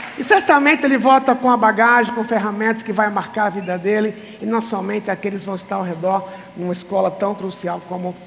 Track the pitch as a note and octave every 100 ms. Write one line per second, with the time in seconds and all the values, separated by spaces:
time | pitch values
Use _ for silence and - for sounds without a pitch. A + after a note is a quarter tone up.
0 | - - - G4 - C#4+ C#4+ D#4 C#4 C4
1 | B3+ C4 C4 B3+ B3+ A#3 A3 G3+ A#3 A#3+
2 | A3+ A#3 A3 A3 G#3 G3+ A3 A3 - G3+
3 | G#3 G3+ - A3 G#3 G3 F3+ F3+ F#3 G#3+
4 | G#3+ G#3 - - G#3+ A3+ A3+ G3 F#3+ G#3
5 | G#3 F#3 G3+ G3 E3 F#3+ - G3 F#3 E3
6 | F#3 F#3+ F#3+ - - E3+ F3+ F3+ - G3
7 | F#3+ F#3 G3+ G3 F#3+ F3+ F3 F3 - F3+
8 | F3+ F3